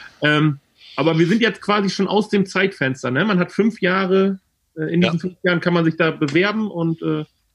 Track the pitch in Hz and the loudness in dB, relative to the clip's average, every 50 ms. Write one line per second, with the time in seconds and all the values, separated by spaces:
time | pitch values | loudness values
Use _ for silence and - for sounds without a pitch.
0 | - - - - - 151 151 151 151 156 143 139 _ _ _ _ - - - - | -18 -20 -8 -2 0 2 4 4 4 2 0 -2 _ _ _ _ -20 -10 -4 -2
1 | 143 160 165 160 170 165 214 226 233 220 - - - - 208 214 196 190 - - | 0 2 2 2 2 2 2 2 2 0 -2 -2 -4 -2 0 0 0 -2 -2 -2
2 | 190 185 - 208 208 - - 202 190 190 - 190 190 190 - - 143 131 131 - | -2 0 0 0 0 0 0 0 0 0 0 -2 -2 -2 -2 -2 -2 -4 -4 -4
3 | - 123 127 135 185 220 202 175 175 170 - - 202 226 208 - - 175 185 190 | -4 -4 0 0 0 2 2 0 0 -2 0 0 0 0 0 0 0 0 0 0
4 | 190 180 190 190 196 196 196 190 _ _ _ _ _ _ - 160 156 156 - 170 | 0 2 2 2 2 2 -2 -4 _ _ _ _ _ _ -10 -8 -6 -2 0 2
5 | 185 185 165 165 - 185 185 _ - 180 175 165 - 175 175 175 165 160 160 - | 2 2 2 0 -4 -6 -8 _ -2 0 0 0 0 0 0 2 2 0 0 2
6 | 170 160 156 - 156 139 139 165 185 208 214 220 220 202 - 170 165 165 165 160 | 0 0 0 -2 -2 0 2 2 2 0 0 -2 -4 -4 -4 -4 -2 -2 -2 -4
7 | 165 160 156 151 151 - _ _ _ _ _ | -4 -4 -4 -4 -6 -10 _ _ _ _ _